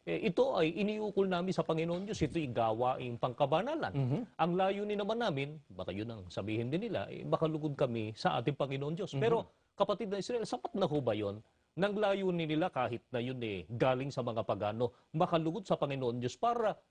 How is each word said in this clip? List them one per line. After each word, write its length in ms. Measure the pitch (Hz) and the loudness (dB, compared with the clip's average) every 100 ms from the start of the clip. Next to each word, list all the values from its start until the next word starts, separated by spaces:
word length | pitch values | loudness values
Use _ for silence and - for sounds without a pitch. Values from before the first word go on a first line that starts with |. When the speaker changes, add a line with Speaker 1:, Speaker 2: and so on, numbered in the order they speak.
Speaker 1:
eh, 160 | - 165 | -4 -2
ito 320 | 220 170 254 - | 0 2 2 4
ay 240 | 160 214 | 2 2
iniukol 480 | 202 214 214 190 196 | -2 0 -2 0 2
namin 240 | 180 185 | 0 0
sa 80 | 170 | 0
Panginoon 480 | 160 165 165 175 202 | 0 0 0 -2 -4
Diyos. 80 | 196 | -2
Ito'y 240 | 147 165 143 | 0 0 -2
gawaing 720 | 117 113 110 123 127 127 117 | 2 2 2 0 0 -4 -2
pangkabanalan. 720 | 139 117 139 160 240 320 127 | -4 2 2 4 2 -2 -2
Speaker 2:
Mhm. 260 | 143 127 151 240 | 0 0 0 -4
Speaker 1:
Ang 180 | - 165 180 | 0 2 4
layunin 400 | 190 202 208 208 | 2 0 -2 -2
naman 240 | 202 226 | 0 0
namin, 400 | 233 135 143 156 _ | 0 0 -4 -8 _
baka 240 | 90 92 | -8 -6
yun 160 | 92 113 | -4 -6
ang 160 | 110 | -8
sabihin 480 | 90 110 101 110 120 | -8 -6 -2 -2 0
din 160 | 165 226 | -2 -2
nila, 160 | 135 | -4
eh, 160 | 101 - | -4 -8
makalugod 560 | 139 160 160 156 156 139 | -2 0 2 0 -4 0
kami 400 | 139 117 107 110 | 0 2 -4 -2
sa 240 | 180 143 | 0 0
ating 160 | 120 139 | -2 -2
Panginoon 400 | 135 135 139 170 | -4 -2 -4 -4
Diyos. 160 | 185 | -4
Speaker 2:
Mhm. 80 | 135 | 0
Speaker 1:
Pero, 320 | 233 226 180 _ _ - | 2 2 -2 _ _ 0
kapatid 320 | 202 196 220 | 0 2 -2
na 80 | 202 | -4
Israel, 240 | 185 240 | -2 -2
sapat 320 | 214 247 - | -2 -4 -4
na 160 | 202 170 | 0 2
ho 80 | 147 | 2
ba 80 | 120 | 2
yun? 240 | 104 101 104 - _ _ - | 2 0 -4 -12 _ _ -2
Nang 160 | 196 | 0
layunin 560 | 202 208 196 190 175 156 | 2 2 2 2 0 0
nila 240 | 156 175 | 2 0
kahit 320 | 135 123 117 _ | 0 0 -2 _
na 80 | 120 | -2
yun, 160 | 120 131 | -2 -2
eh, 240 | 113 95 82 | -4 -4 -4
galing 400 | 117 135 131 139 | 2 4 4 0
sa 160 | 131 | -2
mga 160 | 123 113 | -2 -2
pagano, 480 | 107 104 104 110 123 - _ | 0 0 0 2 -2 -2 _
makalugod 560 | 156 175 165 160 190 - | 0 2 2 2 -2 -2
sa 80 | 165 | 0
Panginoon 400 | 143 135 127 120 | 0 0 0 0
Diyos 160 | 120 | -2
para 400 | - 233 233 214 - _ | 0 0 2 0 -2 _